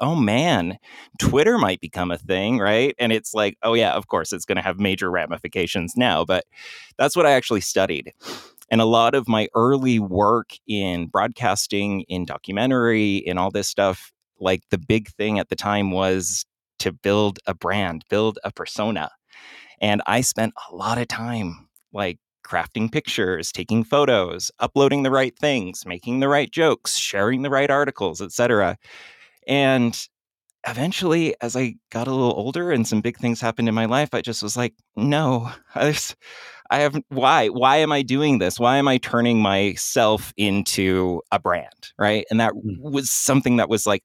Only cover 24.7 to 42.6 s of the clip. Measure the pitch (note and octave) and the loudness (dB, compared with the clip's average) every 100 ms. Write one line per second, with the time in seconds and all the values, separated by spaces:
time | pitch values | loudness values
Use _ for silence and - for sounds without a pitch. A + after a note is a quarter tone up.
24.7 | C#3 C#3 C#3+ C3+ C3+ C3 - D3 C3 F#2 | 4 4 4 2 2 0 -2 0 0 -4
25.7 | - F#2 F2+ A#2+ B2+ C#3 C#3+ B2+ E3 D#3+ | -12 -12 -10 -6 -2 2 2 0 2 2
26.7 | A2+ - - - G2 G#2+ B2+ C#3 C3+ C#3+ | 2 -2 -4 -2 0 0 0 0 0 2
27.7 | C#3 C#3+ - F#2+ F2 F#2+ - B2 G#2+ F2+ | 2 0 -2 -4 -4 -8 0 2 4 2
28.7 | - - - - - - _ - C#3 C3+ | -2 -16 -20 -20 -20 -20 _ -2 2 4
29.7 | C3 A#2 - - _ _ _ _ _ - | 4 0 -2 -12 _ _ _ _ _ -10
30.7 | A#2 E3+ - F3+ E3+ D#3+ - A#2+ B2 B2 | -4 -4 -2 0 2 0 -2 -4 -2 -4
31.7 | - _ A2+ B2+ C3 A#2+ - A#2+ E3+ F3 | -6 _ -6 -2 2 2 0 -4 -4 0
32.7 | C3 A2 G#2+ A#2 - A#2+ A#2 A2+ A#2 A#2 | 0 2 0 -2 -2 -4 -2 -2 0 0
33.7 | A2 A2+ C3 D3 A2+ A#2 A2 G#2 B2 A#2+ | 0 2 0 0 -2 -4 -6 -6 -4 -4
34.7 | _ _ G#2 C#3+ D3 C#3+ B2 A#2+ - _ | _ _ -2 0 2 0 0 -4 -12 _
35.7 | - D3 D3 - - - - - - - | -2 0 0 -6 -12 -20 -20 -20 -20 -2
36.7 | C#3 D3 D3 - C3+ C3 D#3 A2 A#2 C3 | 0 0 -2 -6 0 4 4 2 2 4
37.7 | D3+ D#3 C#3+ B2 C3+ D3+ A#2+ F#2 A2+ A#2+ | 4 4 0 0 0 2 2 2 2 2
38.7 | C#3 C#3 B2+ - A#2+ A#2+ A2+ G2+ G2 G2+ | 4 2 0 0 2 4 4 4 2 0
39.7 | F2 - B2 A2 G#2+ - - G#2 G2 - | -2 -2 2 4 2 -4 -2 0 0 -2
40.7 | - F#2+ F#2 F#2 E2+ - G2+ F#2+ F2 - | 0 2 2 0 -2 -2 -2 0 -2 -4
41.7 | _ - - G#2 G#2+ - A2+ A2+ G#2+ | _ -20 -2 0 0 0 0 0 -2